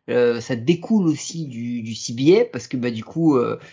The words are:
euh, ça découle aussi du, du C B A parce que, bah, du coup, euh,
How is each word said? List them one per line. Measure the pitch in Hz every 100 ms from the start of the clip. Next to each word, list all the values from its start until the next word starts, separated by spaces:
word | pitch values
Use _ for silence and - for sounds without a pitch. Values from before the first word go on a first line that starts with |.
| -
euh, | 120 120 117
ça | 120 127
découle | 117 175 - 220 175
aussi | 147 - 165 151
du, | 117 120 120
du | 113 110
C | -
B | 120 139 196
A | 240
parce | 127 -
que, | 127
bah, | 120
du | 113
coup, | 107 165 165 135
euh, | 117 107 -